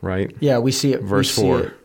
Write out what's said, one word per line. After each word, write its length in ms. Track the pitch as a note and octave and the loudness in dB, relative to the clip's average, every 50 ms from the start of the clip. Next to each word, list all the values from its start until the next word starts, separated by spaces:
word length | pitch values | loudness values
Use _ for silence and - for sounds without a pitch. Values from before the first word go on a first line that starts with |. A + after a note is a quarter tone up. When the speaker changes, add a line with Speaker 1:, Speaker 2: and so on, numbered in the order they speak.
Speaker 1:
right? 320 | - F#2 F#2 F#2+ G2 - - - | -6 -4 -4 -2 -4 -4 -4 -2
Speaker 2:
Yeah, 180 | - C#3+ C3 A#2+ | 0 0 2 2
we 120 | A#2 C3 | 2 0
see 220 | C3 - - C#3+ C3 | 0 0 0 0 0
it. 100 | - G#2 | 0 -2
Speaker 1:
Verse 340 | G2 G2+ G2+ - - - | 0 0 0 2 2 0
Speaker 2:
We 60 | - G#2+ | 0 2
see 60 | F#2 | 2
Speaker 1:
four. 120 | - - | 2 0
Speaker 2:
it. 120 | - - - - _ | 0 -4 -6 -12 _